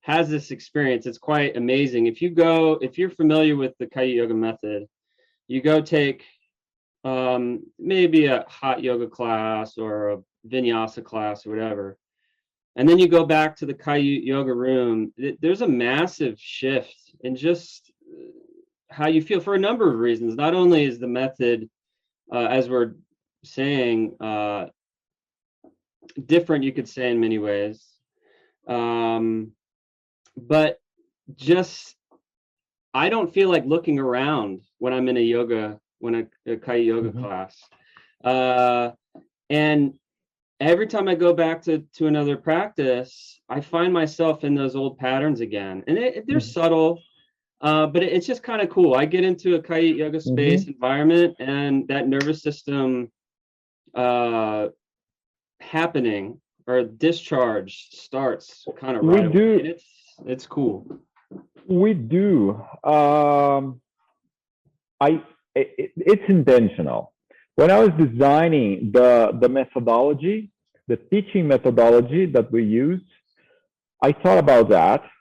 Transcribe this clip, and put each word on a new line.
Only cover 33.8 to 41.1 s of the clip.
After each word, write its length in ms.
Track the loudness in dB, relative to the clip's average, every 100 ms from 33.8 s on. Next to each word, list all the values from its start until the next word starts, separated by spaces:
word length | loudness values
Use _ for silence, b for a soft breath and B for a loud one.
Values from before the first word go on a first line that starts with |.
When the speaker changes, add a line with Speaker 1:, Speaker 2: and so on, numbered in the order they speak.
| 0 -2
Speaker 1:
around 600 | -2 -2 -2 -2 -4 -10 _ _
when 160 | -4
I'm 140 | -2 -2
in 80 | 0
a 40 |
yoga, 580 | 0 0 -2 -4 -4 -12 _ _
when 160 | -4
I, 120 | -4 -6 _
a 120 | -10 -10
Kaya 240 | -4 0
Yoga 280 | 0 -2 -4
Speaker 2:
Mm-hmm. 140 | -8
Speaker 1:
class. 380 | -10 -10 -12 _ _ b b b b b
Uh, 680 | -4 0 0 2 2 0 -4 -8 _ -20 _ _ _
and 440 | 0 2 2 0 -4 _ _ _ _ _ _
every 280 | 2 2 2
time 200 | -2
I 80 | -2